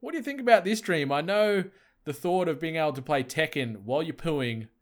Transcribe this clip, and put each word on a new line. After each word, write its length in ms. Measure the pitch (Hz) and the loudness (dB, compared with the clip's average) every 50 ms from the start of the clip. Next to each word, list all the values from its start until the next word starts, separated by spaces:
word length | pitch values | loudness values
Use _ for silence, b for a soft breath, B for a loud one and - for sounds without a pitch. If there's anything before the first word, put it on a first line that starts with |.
What 100 | - 269 | -12 -8
do 60 | 330 320 | -8 -6
you 60 | 233 | -6
think 180 | 285 277 277 | -6 -6 -2
about 240 | 254 240 233 202 175 | 4 6 8 8 8
this, 160 | 190 220 220 | 4 0 0
Dream? 280 | - - 180 160 143 139 | 0 0 0 0 2 0
I 120 | 139 143 | 0 0
know 420 | 156 175 202 208 214 208 208 196 180 190 B B B B B B B | 0 0 2 2 4 4 2 0 0 -4 B B B B B B B
the 80 | - | -10
thought 380 | 143 - - 180 175 185 180 165 | -8 -4 -2 0 0 2 0 0
of 100 | 156 135 | -2 -2
being 160 | 165 160 160 | -4 -4 -2
able 160 | 160 156 151 | 0 0 0
to 100 | 139 135 | -2 -2
play 220 | 127 147 151 139 131 | -4 -2 0 0 0
Tekken 600 | 131 - 156 160 156 - 147 131 117 110 101 98 | -2 -2 -2 -2 0 0 -4 -4 -4 -6 -8 -6
while 200 | 107 127 147 160 | -2 -2 -2 -2
you're 100 | 165 151 | -2 -6
pooing, 540 | - - 165 156 143 131 120 113 113 110 110 _ _ | -6 -4 -4 -2 -2 -2 -2 -4 -6 -10 -14 _ _